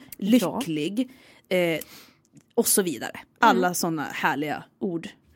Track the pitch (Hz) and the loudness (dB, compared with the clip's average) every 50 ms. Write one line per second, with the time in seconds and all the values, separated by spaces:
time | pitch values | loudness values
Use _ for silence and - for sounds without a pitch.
0 | - - - - - 196 233 247 190 160 - 202 - 170 156 151 147 180 202 226 | -8 -12 -12 -6 0 4 4 4 4 2 -2 -4 -4 -4 -4 -2 -2 -2 -2 -2
1 | 254 254 - - - - - - _ - 190 180 175 170 160 151 - - - - | -4 -4 -6 -20 -20 -20 -20 -16 _ -2 0 0 2 2 0 -2 -4 -10 -18 -20
2 | - - _ _ _ _ - - - _ - - 220 - - 214 196 175 139 110 | -20 -20 _ _ _ _ -20 -20 -20 _ -2 0 2 2 4 2 2 0 -2 -6
3 | 117 - - - - _ _ - 240 226 196 185 180 180 175 - - 170 160 156 | -6 -10 -10 -12 -18 _ _ 4 6 6 6 6 4 0 0 0 -2 -2 -2 -4
4 | 135 - - - - 170 143 135 151 147 - - - - _ - 233 196 170 165 | -4 -6 -6 -2 -2 0 0 0 -2 -4 -4 -6 -8 -14 _ -8 -6 -4 -4 -6
5 | 170 - - _ _ _ _ | -8 -10 -16 _ _ _ _